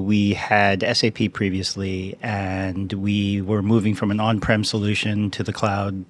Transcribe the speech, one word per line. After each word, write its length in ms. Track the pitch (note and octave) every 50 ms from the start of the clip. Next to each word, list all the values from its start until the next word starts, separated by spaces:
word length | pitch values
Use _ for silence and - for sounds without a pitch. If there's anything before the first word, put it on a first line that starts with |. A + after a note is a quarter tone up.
we 320 | F#2+ G2 G#2 G#2 G2+ G2+ G2
had 500 | - - - G#2+ G#2 G2+ G2+ G2 F#2 -
S 200 | - A#2 - -
A 80 | A2
P 180 | - - A2+ G2+
previously, 880 | - - G#2+ F#2+ F#2 F#2+ F#2 - - G2 G2 F#2+ F#2+ F#2 F#2+ G2 - -
and 680 | - A#2+ G#2 G2+ G2 F#2 F#2 F#2+ F#2+ F#2+ F2 G2 G2 F#2 G#2
we 480 | G2 G2 G#2 G2+ G#2 G2+ G2 G2+ G2+
were 200 | F#2+ F#2+ G#2+ G#2
moving 340 | F#2+ G#2 A2+ A2+ F#2+ A2 G2+
from 160 | - A2 G2+
an 80 | G#2 G#2+
on-prem 460 | G#2+ A2+ A2+ G#2 - - A2+ G#2+ G#2
solution 640 | - - G#2+ G2+ G#2 G#2 - - A2+ G#2 G#2 G#2 G2
to 120 | - - G#2
the 100 | - F#2+
cloud, 500 | - - G#2+ G2 G2+ G2 G2 F#2+ F#2+ F#2